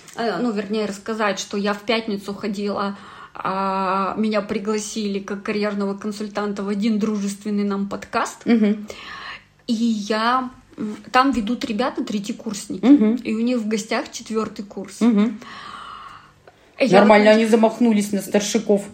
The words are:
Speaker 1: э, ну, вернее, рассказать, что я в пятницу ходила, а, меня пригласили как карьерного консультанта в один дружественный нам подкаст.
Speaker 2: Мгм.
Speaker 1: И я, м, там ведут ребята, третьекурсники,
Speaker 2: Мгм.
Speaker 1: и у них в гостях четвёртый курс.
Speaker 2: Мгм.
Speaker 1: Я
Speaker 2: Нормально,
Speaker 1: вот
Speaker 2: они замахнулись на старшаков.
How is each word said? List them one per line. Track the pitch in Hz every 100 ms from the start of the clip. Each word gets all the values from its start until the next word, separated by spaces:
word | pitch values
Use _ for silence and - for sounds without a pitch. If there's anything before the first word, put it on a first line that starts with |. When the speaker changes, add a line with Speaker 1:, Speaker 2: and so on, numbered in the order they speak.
| - -
Speaker 1:
э, | 233 175
ну, | 240
вернее, | 202 202 220 202
рассказать, | 196 - 220 208 196
что | - 208
я | 202
в | 202
пятницу | - 226 226 196 202
ходила, | 196 214 202 208 - 202 202 - - - -
а, | - 190 196 190 190 190 185 196
меня | 214 214
пригласили | 202 220 202 214 208 226 202 196
как | 196 202
карьерного | 214 208 208 202 196 196
консультанта | 214 208 214 208 208 202
в | 196
один | 202 226 208
дружественный | 220 214 202 202 220 202
нам | 202 196 196
подкаст. | 190 - 233 - - -
Speaker 2:
Мгм. | 233 208 214 - - - - - - _ _ -
Speaker 1:
И |
я, | 220 233 214 202 214 226 262 247 - _ -
м, | 214 214 -
там | 254 269
ведут | 240 208 247 -
ребята, | 214 254 -
третьекурсники, | 254 208 202 233 220 202 - 185 226
Speaker 2:
Мгм. | 277 214 240
Speaker 1:
и | -
у | 220
них | 240 254
в | 214
гостях | 220 - 226 311
четвёртый | - - 220 214 214 202
курс. | - - -
Speaker 2:
Мгм. | 226 208 226 214 - - - - - - - - - _ - _ _ -
Speaker 1:
Я | 254 190
Speaker 2:
Нормально, | 208 208 208
Speaker 1:
вот | 214
Speaker 2:
они | 226
замахнулись | 220 220 - 240 208 202
на | 196
старшаков. | 190 208 - 226 - 202 -